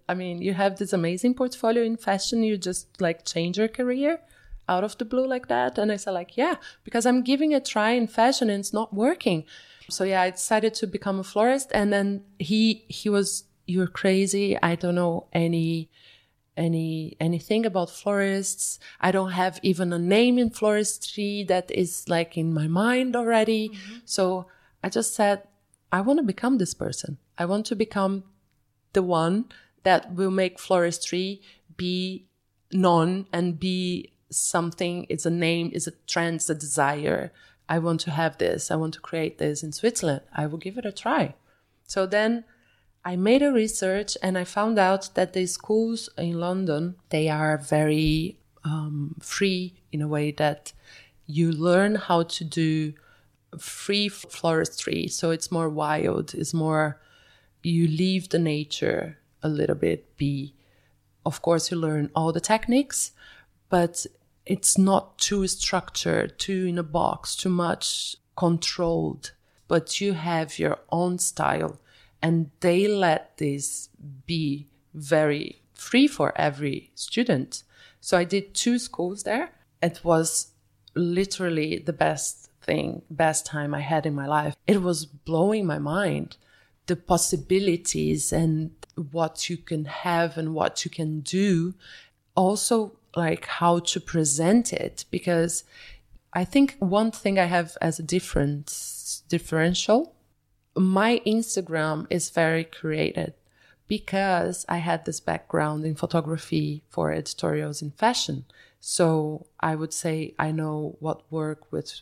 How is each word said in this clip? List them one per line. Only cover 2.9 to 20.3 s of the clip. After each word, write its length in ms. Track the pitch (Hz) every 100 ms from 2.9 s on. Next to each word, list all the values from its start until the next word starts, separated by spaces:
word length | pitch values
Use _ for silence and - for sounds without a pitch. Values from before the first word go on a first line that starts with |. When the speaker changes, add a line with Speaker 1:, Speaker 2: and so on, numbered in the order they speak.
| -
Speaker 1:
like, 240 | 175 165 -
change 320 | 170 170 185
your 100 | 220
career 520 | 220 247 254 285 330 _ _ - - -
out 160 | 180
of 140 | 208 -
the 80 | 220
blue 220 | 247 262
like 200 | 254 254
that?" 300 | 247 247 -
And 140 | 311
I 60 | 202
said, 140 | -
like, 240 | 185 180 -
"Yeah, 180 | 311 339 - -
because 220 | - 233 233
I'm 160 | 254
giving 320 | 247 277 311
a 60 | 285
try 320 | 269 214 214
in 160 | 240 220
fashion 420 | - 233 262 226
and 100 | 202
it's 120 | 196
not 200 | 208 220
working." 520 | 196 247 359 233 165 151 - - - -
So 140 | -
yeah, 180 | 190 190
I 80 | 185
decided 420 | 185 - 214 220 220
to 120 | 196
become 320 | 196 202 196
a 40 |
florist. 460 | 190 208 233 269 262
And 200 | - 208
then 300 | 202 202 202 - -
he, 460 | 156 214 220 220 -
he 220 | - 214
was, 340 | 202 196 - - _ -
"You're 200 | 180 175 -
crazy. 560 | 196 190 196 196 202 -
I 120 | 170 170
don't 200 | 180 175
know 320 | 175 170 -
any, 560 | 175 170 170 165 165 160 _ - - _ _ _ -
any, 580 | 165 165 165 160 156 -
anything 460 | 165 170 - 214 226
about 240 | 185 175
florists. 880 | - 208 202 196 196 190 - - - - -
I 120 | 185
don't 200 | 190 185
have 280 | 180 185 -
even 300 | - 175 180
a 60 | 170
name 380 | 175 208 247